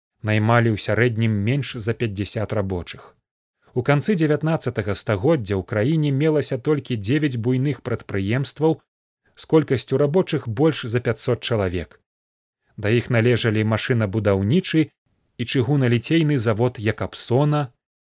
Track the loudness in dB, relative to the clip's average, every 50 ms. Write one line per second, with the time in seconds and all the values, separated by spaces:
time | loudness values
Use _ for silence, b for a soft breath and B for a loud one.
0 | _ _ _ _ -2 0 0 2 4 4 4 4 4 2 0 0 -2 -2 0 2
1 | 2 2 2 0 0 0 0 0 0 0 0 -2 -4 -6 -8 -6 -4 -4 -4 -2
2 | -4 -4 -4 -4 -4 -4 -4 -4 -4 -2 -2 -2 -2 -2 -4 -6 -6 -10 -14 -16
3 | -20 -20 _ _ _ _ _ _ _ _ _ b b b b -2 0 2 2 2
4 | 2 0 0 2 2 2 2 0 0 0 -2 0 -2 -4 -4 -4 -4 -2 -4 -4
5 | -2 -2 -2 0 2 2 2 0 0 -2 -2 -2 -2 -2 -2 0 0 2 2 0
6 | 0 0 0 2 2 2 2 0 0 -2 -4 -4 0 0 0 0 -2 -4 -6 -4
7 | -2 0 0 0 0 0 -2 -2 -2 0 0 0 0 -2 -2 -4 -4 -6 -6 -6
8 | -6 -6 -4 -4 -2 0 -2 -2 -2 -4 -4 0 0 0 0 0 _ _ _ _
9 | _ _ _ _ _ _ _ -18 -2 2 2 2 4 2 0 -2 0 -2 0 0
10 | 0 2 2 0 0 0 -2 -4 -4 -6 -2 0 2 0 0 -2 -6 -4 -4 -2
11 | -2 -2 -4 -2 -2 -2 -2 -2 -2 -2 -2 0 0 -2 -2 -4 -8 -8 -14 _
12 | _ _ _ _ _ _ _ _ _ _ _ _ _ _ _ -6 -2 2 2 2
13 | 2 2 0 2 4 4 2 2 2 0 0 2 2 0 0 0 0 0 0 0
14 | 0 0 0 0 2 2 2 2 2 2 2 2 0 2 0 0 0 0 _ _
15 | _ _ _ _ _ _ _ -8 -6 -2 0 0 0 2 2 2 2 2 2 0
16 | 0 0 2 2 2 2 2 2 0 0 2 2 0 0 -2 -2 -2 -4 -2 -2
17 | -6 -8 -6 -10 -4 0 2 2 2 2 2 0 -2 -4 _ _ _ _ _ _